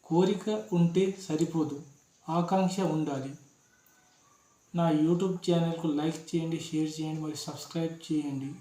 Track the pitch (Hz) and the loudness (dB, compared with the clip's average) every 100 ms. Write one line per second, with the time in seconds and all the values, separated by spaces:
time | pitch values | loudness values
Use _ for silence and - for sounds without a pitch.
0 | - 165 190 202 220 214 - 175 170 185 | 2 4 4 2 -2 -4 0 4 4 4
1 | 190 190 - 156 165 165 143 139 - - | 2 0 -4 0 0 0 -2 -4 -12 -20
2 | _ _ - 170 175 190 185 196 175 156 | _ _ -2 0 2 4 2 2 0 0
3 | 147 135 135 - - _ _ _ _ _ | 0 -2 -6 -10 -18 _ _ _ _ _
4 | _ _ _ _ _ _ _ 170 165 151 | _ _ _ _ _ _ _ 0 4 4
5 | 160 175 190 180 - 170 165 165 165 147 | 4 4 2 0 2 2 2 -2 -2 0
6 | 160 - - 170 165 165 - 156 156 160 | -2 -4 -4 -2 -2 -4 -4 -2 -2 -4
7 | 156 156 156 147 - 139 - 165 165 165 | -6 -4 -6 -8 -10 -12 -8 -4 -4 -6
8 | - 151 143 135 135 170 | -4 -2 -2 -6 -6 -10